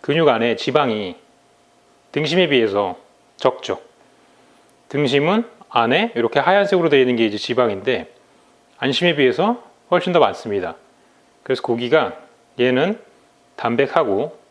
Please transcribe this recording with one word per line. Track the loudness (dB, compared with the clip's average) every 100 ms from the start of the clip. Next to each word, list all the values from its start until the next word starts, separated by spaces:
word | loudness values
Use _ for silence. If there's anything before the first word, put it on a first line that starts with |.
근육 | -4 2 2
안에 | 2 0 -2
지방이 | -2 0 0 -4 -8 -14 _ _ _ _ _ _ _ _ _
등심에 | -6 0 2 4
비해서 | 4 2 0 -2 -6 _ _ _ _
적죠. | 0 0 -6 -8 -10 _ _ _ _ _ _ _ _ _ _
등심은 | -2 0 2 2 0 -2 -12 -4
안에 | 0 2 2 0 -2
이렇게 | 0 0
하얀색으로 | 2 2 2 0 4
되어 | 4
있는 | 4 2
게 | 0
이제 | -2
지방인데 | -4 0 0 -2 -4 -4 -6 _ _ _ _ _ _ _
안심에 | -4 0 0 2
비해서 | 2 2 -2 -2 -10 _ _
훨씬 | -2 0
더 | 2
많습니다. | 2 0 -6 -6 -6 -10 _ _ _ _ _ _
그래서 | -6 -6
고기가 | -2 -4 0 0 0 -8 -20 _ _ -2
얘는 | 0 2 0 -4 -12 _ _ _ _ -8
담백하고 | -2 0 0 0 0 -2 -4 -10 _